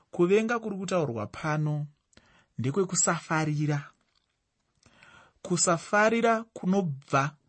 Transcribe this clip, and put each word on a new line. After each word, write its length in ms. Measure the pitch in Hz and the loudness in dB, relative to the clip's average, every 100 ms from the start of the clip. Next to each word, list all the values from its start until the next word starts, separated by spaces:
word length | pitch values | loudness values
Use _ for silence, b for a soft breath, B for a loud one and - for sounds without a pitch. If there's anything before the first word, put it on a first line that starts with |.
| b | b
Kuvenga 480 | - 175 208 220 240 | 0 4 4 2 -2
kuri 180 | 220 190 | -4 -6
kutaurwa 500 | 185 185 143 113 104 | -2 0 0 -4 -8
pano 600 | - 156 156 151 151 147 _ _ b b b b - | -6 -4 -2 0 -2 -6 _ _ b b b b -6
ndekwekusafarira. 1300 | 123 196 185 175 196 165 - 160 156 151 151 147 - _ _ _ _ _ _ _ _ _ B B B B B B | -2 -2 -2 0 0 -2 -2 -2 0 0 -2 -2 -6 _ _ _ _ _ _ _ _ _ B B B B B B
Kusafarira 1000 | - 175 185 165 - 208 220 233 233 226 | -4 0 2 0 2 4 4 4 2 2
kunobva 920 | 226 - 180 196 170 135 - 135 143 - | -4 -6 0 0 0 -6 -2 0 0 -6